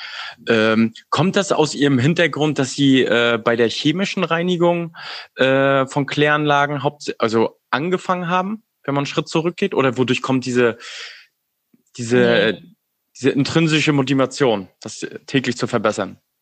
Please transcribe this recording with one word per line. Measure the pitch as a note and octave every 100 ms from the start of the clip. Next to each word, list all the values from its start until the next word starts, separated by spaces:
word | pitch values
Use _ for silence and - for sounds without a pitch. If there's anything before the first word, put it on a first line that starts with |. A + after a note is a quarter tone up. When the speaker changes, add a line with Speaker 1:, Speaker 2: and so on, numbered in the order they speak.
| - - - - -
Speaker 1:
Ähm, | A2+ A2 A2 A2+ - _
kommt | - F#3 G3+
das | F#3+
aus | - D3+
Ihrem | - C#3+ C3
Hintergrund, | C3 E3+ D#3+ C#3 D3+ C#3
dass | B2+
Sie, | - C#3 C3
äh, | - A#2 A#2+ A#2
bei | A#2
der | A#2 A2+
chemischen | - D3 F3+ G3+ -
Reinigung, | F3 E3 F3 F3 F3 F3 E3 - - - - -
äh, | C3 C3+ C#3 C#3 C3
von | D3 C3+
Kläranlagen | - D3 D3+ D3 C#3+ C#3+ D3
haupt-, | C#3+ - - -
also | A2+ A2+ A2 - _
angefangen | B2+ E3+ F3+ - F3+ E3+
haben, | F#3 F#3+ A3 _ _
wenn | -
man | C#3
einen | C#3+
Schritt | - D3
zurückgeht? | E3+ E3 - G3
Oder | - C3 A#2
wodurch | B2 B2+
kommt | - C3 B2+
diese... | B2 A#2+ - - - - - - _ _ _ _ _ _ -
diese, | A#2 B2 A#2+ A#2 G#2+ F2+
Speaker 2:
Nee. | - _ _ _ _ -
Speaker 1:
diese | B2+
intrinsische | C#3+ C3+ D#3+ E3 D3+ D3+
Motivation, | C#3+ C3+ C#3 C3 - C3 G#2 F#2 _
das | A2 - - - -
täglich | C#3 B2+ A#2
zu | A#2
verbessern? | A#2 G#2+ G#2 F#2+ G2 _ _